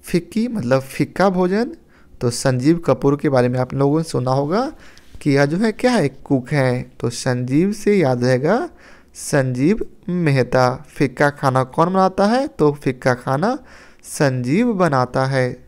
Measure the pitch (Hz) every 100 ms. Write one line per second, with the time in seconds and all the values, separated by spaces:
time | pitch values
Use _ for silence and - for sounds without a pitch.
0 | - 180 170 214 240 214 120 131 131 -
1 | 143 - 196 180 180 196 277 339 _ _
2 | - - 123 - 143 127 135 170 156 131
3 | 139 147 156 131 123 127 127 135 139 151
4 | 165 135 127 131 143 196 269 - - -
5 | - - 151 139 143 170 226 208 247 240
6 | 143 - - 139 123 147 127 123 135 -
7 | 123 - 131 123 123 139 190 208 208 208
8 | 143 123 123 127 147 226 349 - - -
9 | _ - - 147 131 123 147 220 - -
10 | - 180 160 135 123 131 127 131 - -
11 | 139 - 143 143 139 131 127 - 170 190
12 | 190 190 202 247 294 - 151 147 143 131
13 | 135 123 - 139 196 262 - - - -
14 | - - 143 127 123 170 247 196 175 135
15 | 127 131 131 135 127 123